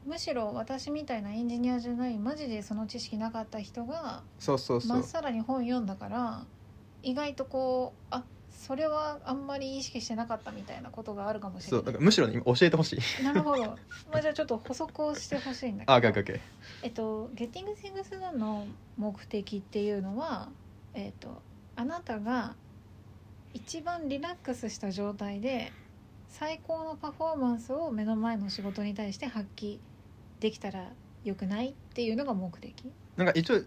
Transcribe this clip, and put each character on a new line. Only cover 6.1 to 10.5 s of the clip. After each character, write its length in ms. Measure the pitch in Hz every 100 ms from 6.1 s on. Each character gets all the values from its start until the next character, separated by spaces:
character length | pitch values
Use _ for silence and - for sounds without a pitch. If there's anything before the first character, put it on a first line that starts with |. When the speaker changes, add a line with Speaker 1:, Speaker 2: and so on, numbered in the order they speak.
| 220 240 - - - - - - -
Speaker 1:
意 120 | 262 254
外 200 | 294 277
と 100 | 269
こ 480 | 262 262 254 254 -
う、 180 | -
あ、 100 | 247 247 - -
そ 240 | - - 269
れ 100 | 311
は 320 | 302 302 294
あ 80 | -
ん 160 | 262 277
ま 100 | 277
り 200 | 269 269
意 40 |
識 180 | 262 247
し 60 | -
て 60 | 220
な 100 | 226
か 100 | 220
っ 40 |
た 80 | 226